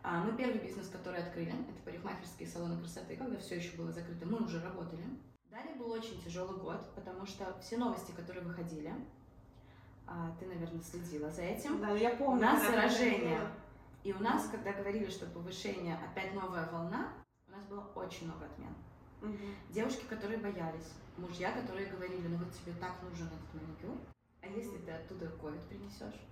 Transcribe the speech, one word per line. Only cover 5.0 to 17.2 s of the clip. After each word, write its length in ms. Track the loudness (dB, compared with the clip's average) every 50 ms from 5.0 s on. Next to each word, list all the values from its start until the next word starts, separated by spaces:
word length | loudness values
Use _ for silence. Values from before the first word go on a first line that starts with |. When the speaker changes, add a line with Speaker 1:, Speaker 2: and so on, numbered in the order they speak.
| -4 -6 -6 -8 -10 -16 -20 -20 _ -14
Speaker 1:
Далее 240 | -10 -8 -8 -6 -6
был 160 | -4 -4 -2
очень 280 | -2 -2 -2 -4 -6 -8 -6
тяжёлый 340 | -4 -2 -2 -2 -2 -2
год, 320 | -4 -2 -2 -4 -4 -4 -6 -10
потому 300 | -10 -8 -6 -6 -6 -6
что 280 | -6 -4 -4 -4 -4 -4 -6
все 160 | -4 -2 2
новости, 340 | 2 4 4 2 0 -4 -6
которые 320 | -8 -8 -8 -6 -6 -6 -4
выходили, 500 | -4 -2 -2 -2 -4 -4 -4 -4 -4 -4 -4 -6 -8 -10 -16 -20 -20 -20 -20 -20 -20 -20 -20 -20 -20 -20 -20 -18 -18 -18 -14 -10
а, 240 | -6 -4 -2 -2 -2 -4 -4
ты, 60 | -6
наверное, 340 | -6 -4 -2 -2 -2 -2 -4
следила 480 | -6 -4 -6 -6 -4 -2 -2 0 0 0
за 140 | 0 0 0
этим. 360 | 0 0 0 0 2 2 2
Speaker 2:
Да, 100 | 4 4
я 240 | 6 8 8 6 6
помню, 220 | 6 6 6 8 10
Speaker 1:
У 20 |
нас 200 | 12 12 12 10
Speaker 2:
когда 200 | 10 8 8 8
Speaker 1:
заражение. 380 | 8 8 8 10 8 8 8 8
Speaker 2:
приходила. 320 | 6 6 4 4 4 0 -2 -6 -12 -14 -16 -16 -16 -16 -16 -4 -2
Speaker 1:
И 100 | 0 0
у 60 | 4
нас, 240 | 6 6 6 6 4
Speaker 2:
Мгм. 80 | 2
Speaker 1:
когда 220 | -2 0 0 0 0
говорили, 360 | 2 2 2 2 2 2 2
что 160 | 0 -4 -4
повышение, 680 | -6 -6 -6 -6 -4 -6 -2 -2 -2 -2 0 0 0 0
опять 360 | 0 -2 -4 -2 -2 -2 0 0
новая 360 | 0 0 0 0 0 0 0
волна, 420 | 0 0 0 0 0 0 0 -2 -4 -10